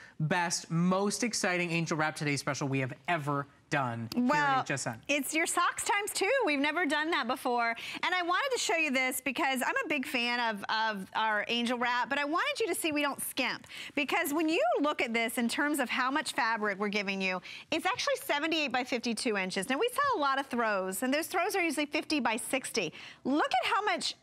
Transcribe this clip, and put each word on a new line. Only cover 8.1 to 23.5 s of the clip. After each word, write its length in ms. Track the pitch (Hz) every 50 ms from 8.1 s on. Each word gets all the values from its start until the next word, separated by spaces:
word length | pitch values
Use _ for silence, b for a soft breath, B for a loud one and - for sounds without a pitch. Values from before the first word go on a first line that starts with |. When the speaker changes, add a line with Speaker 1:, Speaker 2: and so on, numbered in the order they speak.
| 359
Speaker 2:
I 80 | 370
wanted 260 | 349 330 359 381 453 554
to 60 | 494 -
show 180 | - - 349
you 140 | 330 311 302
this 300 | 247 262 262 254 262 -
because 400 | - 277 254 - 320 269 269 247
I'm 140 | 247 294 392 539 508
a 40 | 320
big 180 | 311 294 254
fan 340 | - - 247 240 240 240 247
of, 240 | 240 226 220 202 - -
of 360 | 214 220 220 220 214 196 190 - -
our 300 | - 220 220 214 208 - -
Angel 300 | 233 240 240 233 254 233
Wrap, 300 | 247 240 247 247 - -
but 100 | 277 285
I 60 | 294
wanted 360 | 294 311 359 466 571 571 -
you 60 | 466 359
to 60 | 359
see 180 | - - 320
we 100 | 294 294
don't 180 | 285 277 254 -
skimp. 460 | - - - - 254 220 170 - - B B B B B -
Because 380 | 277 294 - - 370 330 285
when 160 | 285 330 330 311
you 140 | 320 403 605 719 640 427
look 220 | 285 294 302 -
at 100 | 294 240
this 240 | 226 233 226 226 -
in 140 | 262 233 233
terms 300 | - - 294 294 302 277
of 100 | 254 220
how 200 | - 247 247 262
much 220 | 269 311 302 -
fabric 460 | - 294 247 226 233 220 208 208 196 185
we're 100 | 208 208
giving 320 | 196 208 202 196 196 190
you, 220 | 190 190 185 185 B B B B B B
it's 140 | 294 330 -
actually 320 | 370 440 - - 571 539 - -
seventy-eight 480 | - 330 - 302 330 330 320 294 254
by 120 | 247 254 240
fifty-two 520 | - 277 226 - 247 214 - - 262 208
inches. 320 | 196 185 185 - 196 185 190
Now, 80 | 262
we 140 | 294 453 494
sell 260 | - - 571 554 480 359
a 20 |
lot 200 | 285 269 269 262
of 60 | 277
throws, 560 | - 262 240 233 220 208 190 185 190 190 -
and 100 | 254 254
those 140 | 269 302 330
throws 280 | - - 370 349 415 370
are 80 | 392
usually 220 | 339 330 262 311 294
fifty 340 | - - 311 302 - 311 294
by 160 | 233 247 220 -
sixty. 520 | - - - 269 - - - 226 180 156 B B B B B B -
Look 280 | - 269 311 453 554